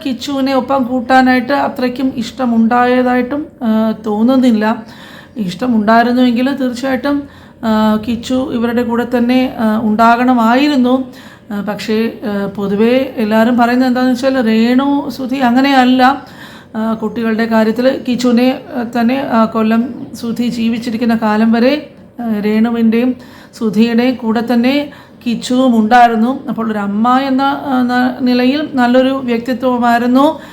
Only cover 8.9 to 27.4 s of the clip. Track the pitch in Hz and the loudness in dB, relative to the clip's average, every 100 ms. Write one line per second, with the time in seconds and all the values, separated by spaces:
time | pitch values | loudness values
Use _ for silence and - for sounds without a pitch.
8.9 | 233 240 247 240 254 254 - 220 214 220 | -2 -2 0 2 2 0 -2 -2 0 0
9.9 | 214 226 233 247 247 220 247 294 285 247 | 2 4 4 2 2 2 2 2 2 2
10.9 | 262 262 - - - - 208 196 202 - | 0 -4 -12 -20 -20 -12 -10 -8 -8 -4
11.9 | 220 226 - 220 202 196 202 196 202 226 | -2 -2 -4 -6 -4 -6 -6 -4 0 2
12.9 | 262 269 - 214 220 226 247 233 247 254 | 2 0 -4 0 2 2 2 2 2 0
13.9 | 247 254 247 269 269 220 220 233 254 285 | 2 0 0 0 0 2 2 2 2 2
14.9 | 285 285 254 254 269 247 247 277 269 254 | 0 -4 -8 -6 -2 2 2 4 4 4
15.9 | 254 254 277 - - - - - 220 220 | 4 2 0 -8 -20 -20 -20 -14 -6 -4
16.9 | 220 220 226 226 214 226 220 220 220 262 | -4 -4 -4 -2 -2 0 2 2 2 0
17.9 | 277 - 240 247 233 254 262 - 269 226 | 0 -2 -2 2 2 2 -2 -6 -8 -6
18.9 | 240 226 269 277 226 220 226 220 226 254 | -2 0 -2 0 0 0 0 0 0 -2
19.9 | - - 226 233 226 240 240 226 233 240 | -6 -14 -10 -8 -4 -4 -2 -2 -2 -4
20.9 | 226 233 226 220 214 226 233 247 294 - | -4 -2 0 0 2 2 4 2 0 -4
21.9 | - - - 233 208 208 214 233 233 226 | -18 -20 -10 -6 -2 0 0 0 2 2
22.9 | 226 254 247 - - - - 220 202 233 | 2 0 -2 -10 -20 -20 -6 -2 2 2
23.9 | 233 247 254 226 220 233 240 247 285 294 | 2 0 0 -2 -2 0 0 2 0 -2
24.9 | - - - 247 226 - 254 262 226 214 | -10 -20 -12 -6 -4 -2 0 2 2 4
25.9 | 247 240 226 233 285 269 226 226 214 202 | 6 4 4 0 -2 -6 -6 -4 -4 -4
26.9 | 202 240 254 277 262 | -2 2 2 0 0